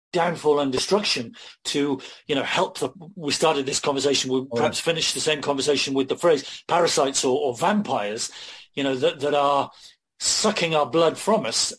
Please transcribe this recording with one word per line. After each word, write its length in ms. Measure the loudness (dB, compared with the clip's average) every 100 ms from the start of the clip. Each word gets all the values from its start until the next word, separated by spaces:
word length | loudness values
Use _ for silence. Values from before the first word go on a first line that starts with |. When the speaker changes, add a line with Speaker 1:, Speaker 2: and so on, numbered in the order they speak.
| _
Speaker 1:
downfall 460 | 0 0 0 2 2
and 100 | 2
destruction 640 | -2 0 0 0 -2 -6 -14 -20 -12 -4
to, 340 | -2 0 -2 -8 -12 -4
you 100 | -2
know, 80 |
help 340 | 0 0 -2 -2
the, 100 | -6 -6 -18 -10
we 160 | -4
started 340 | 0 2 2 -2
this 140 | -2
conversation, 500 | -2 0 2 0 0
we'll 120 | -2
Speaker 2:
Oh, 40 | -2
yeah. 60 | -2
Speaker 1:
perhaps 180 | -2 -2
finish 340 | -2 -2 -2
the 60 | -2
same 220 | -2 -2
conversation 520 | -2 0 2 0 0
with 140 | 0 -2
the 80 | 2
phrase 480 | 2 2 0 -10 0
parasites 580 | 2 2 2 2 2 0
or, 120 | 0
or 180 | 0 0
vampires, 720 | 0 2 0 -2 -2 -6 -8 -12 -18 -20 -12 -4
you 80 |
know, 120 | -2 0
that, 240 | 0 0
that 140 | 0 2
are 340 | 4 2 0 -6 -20 _ _ -6
sucking 540 | -2 2 2 2 2
our 120 | 2 2
blood 320 | 4 2 2
from 280 | 2 2 2
us, 280 | -2 -2